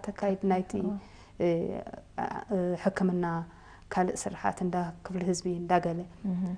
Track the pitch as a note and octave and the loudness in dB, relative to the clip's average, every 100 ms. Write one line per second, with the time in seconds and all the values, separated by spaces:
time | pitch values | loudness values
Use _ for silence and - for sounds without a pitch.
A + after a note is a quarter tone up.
0 | - G3 G3+ F#3+ G3 F#3 F#3+ G#3 F#3+ G3+ | -4 -2 0 2 4 2 2 -2 -2 -2
1 | - - - - F3 E3 - - - - | -8 -20 -14 0 2 2 0 -4 -8 -14
2 | - - - - - G3 F3+ F3 G3+ F#3+ | -12 -6 -4 -4 -2 0 0 2 2 4
3 | F#3 F3+ F3 E3 E3+ - - - - - | 4 4 0 -2 -4 -12 -20 -18 -6 0
4 | F3+ - - F3+ G3+ F#3+ F#3 F3+ E3+ E3+ | 2 0 -4 -2 -2 0 0 0 -2 -6
5 | - F#3 F3 F3 F#3 F3 F3 F3+ F3 E3 | -6 -2 0 0 0 -2 4 4 4 -2
6 | F3+ - G3 F3+ F#3 | -6 -6 -2 0 -2